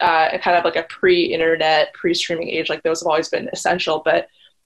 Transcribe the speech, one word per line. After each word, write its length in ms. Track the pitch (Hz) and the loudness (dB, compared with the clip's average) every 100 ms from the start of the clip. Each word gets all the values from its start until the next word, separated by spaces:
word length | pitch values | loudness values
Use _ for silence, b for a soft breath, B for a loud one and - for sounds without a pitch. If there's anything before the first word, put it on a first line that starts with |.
uh, 280 | 175 160 160 | 2 2 2
and 100 | 185 | 0
kind 140 | 185 175 | 2 2
of, 80 | |
like, 120 | 170 165 | 2 -2
a 80 | |
pre-internet, 1120 | 165 - 185 175 170 165 165 165 156 160 147 | -6 0 2 4 2 0 0 0 2 2 0
pre-streaming 540 | - 175 170 - 165 170 | -2 -2 -2 -2 -4 -4
age, 200 | 160 160 | -4 -4
like, 160 | 151 | -4
those 160 | 165 165 | -4 -2
have 80 | 165 | 0
always 200 | 156 160 | 0 0
been 200 | - 240 | -4 -6
essential. 500 | - - 180 170 156 | -4 -2 -2 -2 -2
But 240 | 156 165 - b b _ | 0 0 -2 b b _